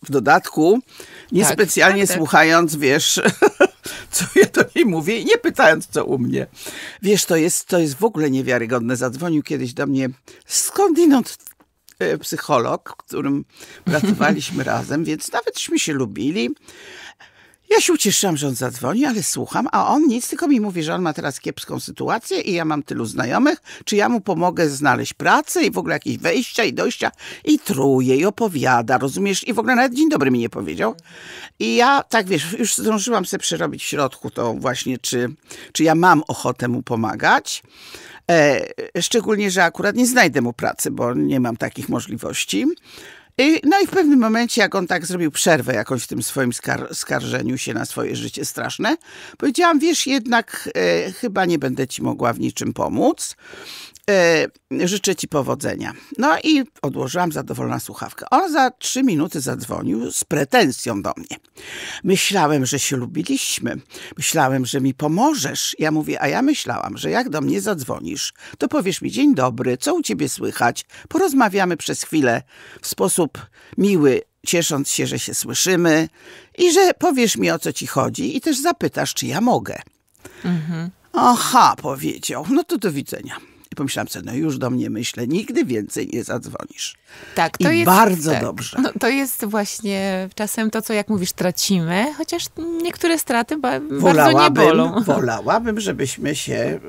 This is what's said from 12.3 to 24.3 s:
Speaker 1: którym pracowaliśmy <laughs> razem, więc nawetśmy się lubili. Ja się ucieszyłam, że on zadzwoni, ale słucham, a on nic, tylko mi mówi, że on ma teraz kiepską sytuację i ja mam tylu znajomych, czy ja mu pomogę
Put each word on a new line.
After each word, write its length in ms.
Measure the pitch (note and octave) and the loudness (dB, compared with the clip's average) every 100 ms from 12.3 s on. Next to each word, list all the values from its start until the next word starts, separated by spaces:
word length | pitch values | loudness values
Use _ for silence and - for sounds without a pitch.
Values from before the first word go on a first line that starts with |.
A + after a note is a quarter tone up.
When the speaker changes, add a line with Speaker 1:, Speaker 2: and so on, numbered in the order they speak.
| C#3 - C3 B2 E3+ - - | -8 0 2 2 -4 -8 -20
Speaker 1:
którym 480 | - D3+ C#3 C#3+ - - - - - | -10 -4 -2 -2 -4 -16 -20 -10 -2
pracowaliśmy 800 | D#3 G3 G#3 D3 D3+ - C#3+ C3 | 0 2 2 2 2 -2 -4 -2
<laughs> 60 | |
razem, 300 | A#2 B2+ C#3+ | -4 -2 -4
więc 280 | D#3 D#3 - | -2 -4 -4
nawetśmy 480 | F4 - - - E4 | -6 -4 -6 -2 -2
się 140 | - | 0
lubili. 560 | C#3 A2+ G2 C3 G3 A#3+ D4 - - - - - - - _ _ _ - | -2 -2 -2 -2 -2 -4 -6 -16 -20 -20 -20 -20 -20 -20 _ _ _ 2
Ja 120 | G#4 | 4
się 120 | - | 4
ucieszyłam, 440 | D#4+ G3+ - G3 D3 | 2 2 2 0 0
że 100 | C#3+ | -2
on 80 | A#2+ | -2
zadzwoni, 500 | B2 A#2 B2 G#3+ D4 | -4 -4 -2 0 0
ale 180 | G#3+ | 0
słucham, 440 | - C#3 - - B3+ | -2 -4 -4 -4 0
a 160 | G3+ - | 0 2
on 160 | C#4 D#4 | 4 4
nic, 200 | A#3 - | 2 -4
tylko 180 | D4+ E4 | -2 2
mi 140 | B3+ | 2
mówi, 220 | G#3 F3 | 0 -4
że 120 | D#3 F3 | -4 -2
on 60 | |
ma 120 | E3+ | -2
teraz 260 | D3+ D3 - | -2 -6 -6
kiepską 400 | D#3+ - - B2+ | -8 -10 -10 -10
sytuację 600 | - - C3 A3 - F#4+ | -8 -6 -4 -4 -4 -4
i 120 | - | -2
ja 120 | E3+ D#3 | -2 -2
mam 180 | D3+ | -2
tylu 220 | - A#2+ A2 | -4 -6 -4
znajomych, 540 | B2+ B2 F#3 D4 F4 - - - | -4 -2 2 2 0 -8 -14 -2
czy 100 | G3+ | 0
ja 140 | A3 | 2
mu 120 | A#3+ | 0
pomogę 480 | G3 | 0